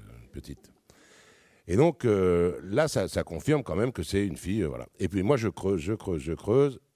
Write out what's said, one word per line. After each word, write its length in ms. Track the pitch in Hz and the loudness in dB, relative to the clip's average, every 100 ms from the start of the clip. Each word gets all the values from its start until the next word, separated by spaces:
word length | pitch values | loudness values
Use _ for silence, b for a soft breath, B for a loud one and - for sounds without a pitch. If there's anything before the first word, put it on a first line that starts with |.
| 52 58 57 | -18 -20 -18
petite. 400 | 69 65 69 - _ _ B B B B B B B - | -16 -14 -16 -18 _ _ B B B B B B B -2
Et 80 | 92 | 4
donc, 300 | 165 160 120 | 4 4 2
euh, 540 | 101 92 87 87 65 | 4 4 4 2 0
là, 240 | 82 110 156 | -4 0 0
ça, 200 | 123 90 | 0 -2
ça 160 | - | -2
confirme 400 | 80 80 78 151 | -4 -4 0 0
quand 120 | 123 87 | 0 0
même 160 | 123 | 0
que 120 | 123 | -2
c'est 220 | 80 98 101 | -2 0 0
une 120 | - | -4
fille, 260 | - 107 | -4 -2
euh, 40 | 82 | -2
voilà. 200 | 60 62 _ | -4 -10 _
Et 80 | 95 | -2
puis 160 | 98 | 0
moi, 140 | 98 139 | 0 0
je 100 | 107 | 0
creuse, 340 | - 95 98 | -2 -2 -2
je 120 | 76 | -2
creuse, 280 | 110 - 82 | -6 -4 -4
je 120 | 71 | -4
creuse, 460 | 78 - 123 143 123 _ | -6 0 2 2 -2 _